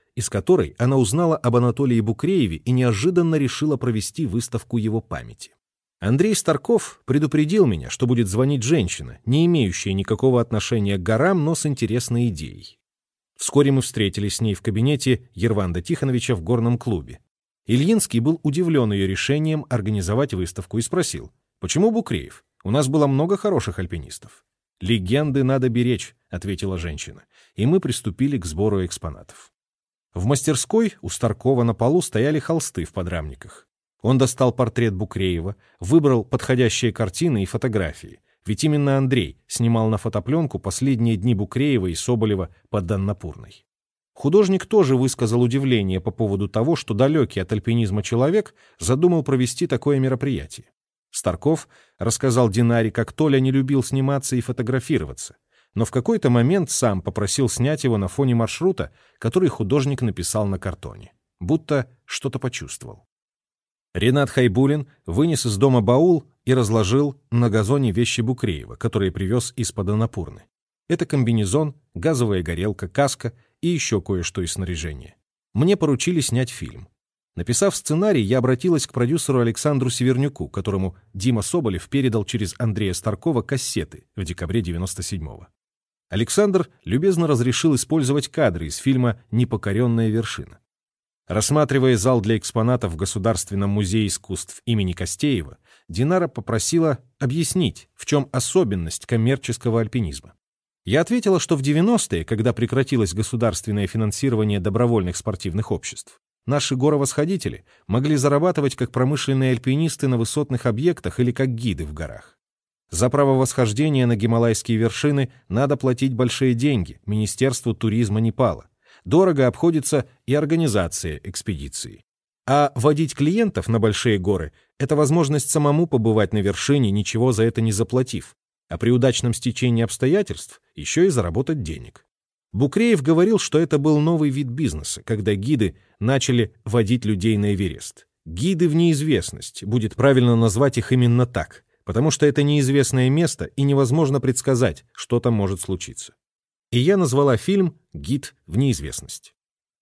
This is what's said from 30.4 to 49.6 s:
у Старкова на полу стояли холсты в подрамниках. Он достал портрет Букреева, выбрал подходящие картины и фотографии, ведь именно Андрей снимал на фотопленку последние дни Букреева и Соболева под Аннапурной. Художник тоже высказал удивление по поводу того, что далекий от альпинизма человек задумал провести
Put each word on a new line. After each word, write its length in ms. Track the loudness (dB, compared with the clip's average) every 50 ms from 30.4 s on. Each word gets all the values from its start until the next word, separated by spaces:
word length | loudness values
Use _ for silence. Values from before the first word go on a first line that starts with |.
| 2 0 0 0 -2 0 2 2 2 2 -2 -6
у 80 | -12 -10
Старкова 540 | -8 -2 -2 -2 -2 0 0 0 2 2 2
на 100 | 0 0
полу 280 | 0 0 2 2 2
стояли 380 | 0 0 -2 0 0 0 0 -2
холсты 440 | -2 -2 -2 -2 -2 -4 -6 -8 -8
в 80 | -6
подрамниках. 760 | -6 -6 -6 -4 -6 -6 -6 -8 -12 -14 -20 -20 -20 -20 _ _ _ _ _ _ _ _
Он 180 | 0 2 4 4
достал 340 | 4 2 2 2 0 0 2
портрет 400 | 0 -2 -2 0 0 0 0 0
Букреева, 600 | -2 -6 -6 -4 -2 -2 -2 -2 -2 -4 -6 -10 _ _ _ _ -10
выбрал 440 | -2 4 4 4 6 4 2 2 0
подходящие 720 | -2 -4 -4 0 0 2 4 2 2 2 0 -2 -2 -2
картины 480 | -2 -4 -4 -2 -2 -2 0 0 0
и 60 | -2 -2
фотографии, 760 | -4 -4 -4 -2 -2 -2 -2 -4 -6 -10 -18 -20 -20 -20 _ _ _ _ -6
ведь 180 | -6 -4 0 0
именно 360 | 0 2 2 2 2 2 2
Андрей 400 | 2 2 2 0 0 -2 -6 _ _ -10
снимал 420 | -4 0 2 2 2 2 2 0
на 80 | 0 0
фотопленку 600 | -2 -4 -4 -4 -4 -2 -2 0 -2 -2 -4 -6
последние 580 | -6 -6 -6 -2 0 0 0 2 2 2 0 2
дни 160 | 2 0 0
Букреева 540 | 0 -2 -4 -2 -2 0 2 2 0 0 -2
и 80 | -4
Соболева 580 | -4 -2 -2 0 0 2 0 0 -2 -4 -6 -10 _ _ -6
под 220 | -4 -4 -2 -2
Аннапурной. 760 | -2 -2 -2 -4 -4 -6 -8 -14 -14 -14 -18 -20 -20 -20 _ _ _ _ _ _ _ _ _ _ _
Художник 540 | -4 -2 4 6 6 6 6 2 0 0 2
тоже 280 | 4 4 4 4 4
высказал 460 | 2 2 0 0 0 -2 0 2 2
удивление 600 | 2 2 0 0 0 2 2 2 0 0 -2 -2
по 100 | -4 -4
поводу 360 | -4 -2 -2 -2 0 -2 -2 -2
того, 280 | -2 0 0 0 0
что 180 | -2 -2 -4 0
далекий 480 | 2 2 2 4 2 0 0 -2 -6
от 100 | -4 -2
альпинизма 520 | -4 -4 -2 0 0 0 0 0 -2 -2 -4
человек 500 | -2 0 0 2 2 2 0 -2 -4 -10 _ _ _ _ -8
задумал 460 | -2 0 0 4 4 4 4 2 2
провести 420 | 2 2 2 2 0 -2 -4